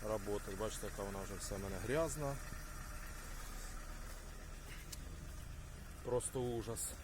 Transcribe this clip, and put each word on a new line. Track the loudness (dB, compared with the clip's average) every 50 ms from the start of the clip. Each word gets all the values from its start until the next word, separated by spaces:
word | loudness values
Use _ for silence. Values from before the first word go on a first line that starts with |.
| 4
працювати. | 4 4 4 4 4 4 4 4 2 2 2
Бачите, | 2 2 2 0 -2 -2
яка | 0 0 0
вона | 2 2 0 0
вже | 0 -2 -2
вся | 0 0 0
в | 2 2
мене | 2 0 2 2 4
грязна. | 6 6 6 4 4 2 2 2 2 2 0 -2 -4 -4 -4 -4 -4 -4 -4 -4 -4 -4 -4 -4 -4 -6 -4 -4 -4 -4 -4 -4 -4 -4 -4 -2 -4 -4 -4 -4 -4 -4 -4 -4 -4 -6 -6 -6 -6 -6 -6 -6 -6 -6 -6 -6 -6 -6 -4 -6 -6 -4 -4 -6 -4 -6 -6 -6 -6 -6 -6 -6 -6 -6 -6 -6 -6 -6 -6 -8 -6 -4 0
Просто | 4 4 4 4 4 2 2
ужас. | 4 4 4 2 2 2 0 0 0 -2 -2 -6